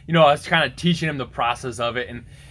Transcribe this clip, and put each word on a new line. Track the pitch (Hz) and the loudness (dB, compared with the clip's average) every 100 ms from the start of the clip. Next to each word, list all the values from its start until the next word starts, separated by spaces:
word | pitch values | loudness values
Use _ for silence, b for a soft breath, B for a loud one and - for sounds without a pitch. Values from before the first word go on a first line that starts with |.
| - | -2
you | |
know, | 165 | 4
I | 151 | 6
was | 147 - | 4 0
kinda | 170 139 | 0 0
teaching | 131 170 170 160 | 0 0 0 -2
him | 147 | -4
the | 120 | -6
process | - 120 120 127 117 | -2 -2 -2 -6 -4
of | 117 120 | -4 -4
it. | 120 | -6
And, | 120 - B B | -10 -16 B B